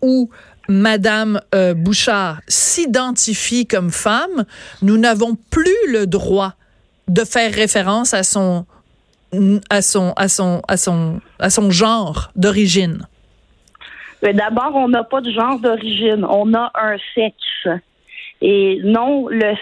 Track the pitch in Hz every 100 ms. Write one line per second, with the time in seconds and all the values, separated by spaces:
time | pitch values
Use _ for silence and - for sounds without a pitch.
0 | 262 262 233 - - _ - 196 220 214
1 | 214 214 214 208 - 196 185 165 180 208
2 | - 208 180 156 - - - - 320 254
3 | 254 247 - 202 - 240 240 196 180 -
4 | 214 233 359 320 208 - - - 196 220
5 | 233 214 233 226 - 320 349 427 370 220
6 | 196 190 180 190 190 - _ _ _ _
7 | - 185 220 240 226 208 214 208 185 220
8 | 247 202 190 202 185 175 175 _ _ _
9 | _ _ - 185 196 202 - 202 190 202
10 | 180 - 196 - 185 175 - 185 - 170
11 | 160 170 - - 190 226 202 175 220 226
12 | 175 151 - - 202 202 202 180 175 -
13 | - _ _ _ _ _ _ _ - -
14 | - - 208 202 214 233 277 277 254 240
15 | 233 269 240 214 233 269 233 226 220 214
16 | 220 214 185 202 214 226 240 - 220 202
17 | - - 220 - - - 185 175 _ _
18 | _ - - - - 202 196 190 196 226
19 | 254 285 247 226 214 208